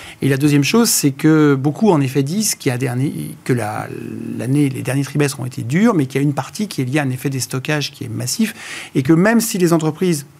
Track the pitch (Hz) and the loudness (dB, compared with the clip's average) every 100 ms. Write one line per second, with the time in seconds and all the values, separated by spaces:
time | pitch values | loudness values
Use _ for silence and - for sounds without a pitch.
0 | - - 143 135 147 143 139 226 226 - | -18 -4 0 2 4 4 4 4 2 2
1 | 147 135 156 156 151 135 139 135 220 165 | 0 2 4 6 6 4 0 2 4 4
2 | 135 147 139 190 208 - 139 120 131 123 | 2 0 -2 -2 -4 -2 -2 -2 -2 -2
3 | 135 180 151 - - 123 107 107 104 - | -2 -4 -10 -10 -2 -2 -2 -6 -8 -10
4 | 117 113 113 113 113 139 143 127 117 135 | -10 -10 -10 -6 -2 2 2 0 -2 -2
5 | 135 147 143 139 127 127 113 156 233 190 | -2 0 0 -2 -8 -6 -2 2 4 4
6 | 131 139 143 139 139 - 208 - 127 147 | 0 0 0 -2 -6 -8 -8 -4 -2 -2
7 | 139 127 147 135 - 135 127 151 135 - | -2 -4 -4 -4 -6 -6 -4 -4 -4 -10
8 | 110 113 123 - 220 - - - - 147 | -10 -8 -6 -2 -2 -4 -14 -14 -6 -4
9 | 131 165 202 233 226 196 175 165 156 156 | 4 4 6 4 2 0 2 2 0 0
10 | 185 151 139 - | 0 0 -4 -16